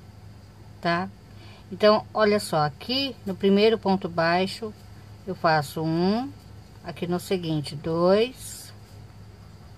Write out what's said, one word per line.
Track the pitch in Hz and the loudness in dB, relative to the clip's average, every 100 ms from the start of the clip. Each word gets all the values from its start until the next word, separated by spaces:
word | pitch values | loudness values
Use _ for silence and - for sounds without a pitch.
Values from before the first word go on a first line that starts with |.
| - - - - - - - - | -20 -20 -20 -20 -20 -20 -20 -6
tá? | 175 170 190 - - - - - - | -2 -2 -4 -10 -20 -20 -20 -20 -16
Então, | 185 208 214 - | 2 4 4 2
olha | - 214 208 | 0 2 2
só, | - 165 147 | 0 0 0
aqui | - - 254 277 233 - | -2 -4 -2 -2 -6 -10
no | 185 | 0
primeiro | 196 196 214 220 | 4 6 6 4
ponto | 196 190 180 | 2 0 0
baixo, | 170 165 175 190 - 220 208 - - - - - | 0 2 2 0 -4 -12 -12 -18 -20 -20 -14 -10
eu | 180 | -2
faço | 175 156 143 - | 2 2 0 -4
um, | 160 160 180 214 269 285 - - - - | -2 0 2 0 -4 -10 -18 -20 -20 -16
aqui | 180 - 170 | -14 -8 -4
no | 175 | -4
seguinte, | - 196 170 156 139 147 | -2 -4 -2 -4 -4 -8
dois, | 160 165 180 196 240 262 - - - - - - - - - - - - - | -4 0 4 4 2 -4 -14 -14 -16 -20 -20 -20 -20 -20 -20 -20 -20 -20 -20